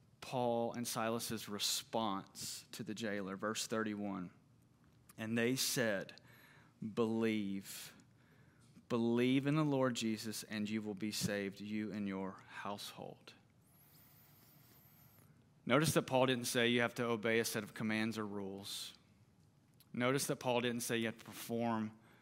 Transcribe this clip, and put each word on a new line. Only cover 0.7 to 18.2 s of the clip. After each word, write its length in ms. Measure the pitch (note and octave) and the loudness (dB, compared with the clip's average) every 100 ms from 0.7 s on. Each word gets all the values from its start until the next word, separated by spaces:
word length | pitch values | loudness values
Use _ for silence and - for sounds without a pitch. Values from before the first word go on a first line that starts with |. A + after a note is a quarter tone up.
and 160 | A#2+ A#2+ | -2 -4
Silas's 600 | B2+ A2+ A#2 A#2 A2+ - | -2 0 0 -2 -6 -6
response 1120 | G#2 - - - A#2 A2+ F#2+ - - - - - | -4 -2 -2 -2 0 0 -2 -6 -10 -10 -10 -10
to 120 | - | -10
the 100 | A2 | -8
jailer, 420 | G#2 A2+ G2+ F#2+ F#2+ | -4 -4 -4 -4 -2
verse 320 | G#2 A2 - | -2 -2 -2
thirty-one. 640 | A2+ A2 G#2 G#2 F#2+ F2 - - - - - - - - - | 0 0 -2 -4 -4 -8 -12 -20 -20 -20 -20 -20 -20 -18 -8
"And 200 | A2 A#2 | -2 2
they 200 | A#2 C3 | 2 2
said, 560 | - - A#2 G2 - - - - - - - - A2+ G#2 | 0 2 2 0 -4 -12 -20 -20 -20 -20 -20 -10 -6 0
'Believe, 960 | A2+ A2+ A2+ G#2+ G2+ G2 - - - - - - - - - - - - - | 2 4 2 2 0 -4 -8 -12 -14 -18 -20 -20 -20 -20 -20 -20 -20 -18 -4
believe 580 | A#2+ A#2 A#2+ B2+ C3 C#3 | 0 4 4 4 4 4
in 100 | D3+ | 2
the 100 | D3+ | 4
Lord 300 | C#3 C3 A#2+ | 4 2 2
Jesus, 480 | A2+ A2 A2+ G#2 | 0 0 -4 -8
and 260 | - G#2+ G#2 | -6 -4 0
you 120 | A2 | -2
will 140 | G#2+ G2 | -2 -2
be 160 | G#2+ | -2
saved, 480 | G2+ - G2+ G2 F#2+ | 0 0 0 -2 -4
you 320 | G#2 G#2+ G#2+ | -4 -4 -2
and 160 | G2+ G2+ | -2 -2
your 300 | F#2+ F#2+ F#2+ - | -2 -4 -8 -14
household.'" 840 | - G2 G#2 - - F#2 - - - _ _ - - - - - - - - - - - - - - - - - - - _ - | -8 -6 -6 -8 -10 -12 -14 -18 -20 _ _ -20 -20 -20 -20 -20 -20 -20 -20 -20 -20 -20 -20 -20 -20 -20 -20 -20 -20 -20 _ 4
Notice 260 | B2+ D#3 | 4 6
that 120 | E3 | 4
Paul 220 | - C3 B2+ | 4 4 6
didn't 200 | B2+ A#2+ | 4 2
say 240 | B2+ A#2 | 4 6
you 120 | A#2+ | 6
have 140 | A#2 - | 4 0
to 80 | |
obey 340 | A#2+ A#2 A#2 A2+ | 0 0 2 2
a 80 | A2+ | 2
set 160 | A#2+ | -2
of 140 | G#2 - | -4 -4
commands 420 | A2 A2 A2 | 0 0 0
or 80 | A2 | -2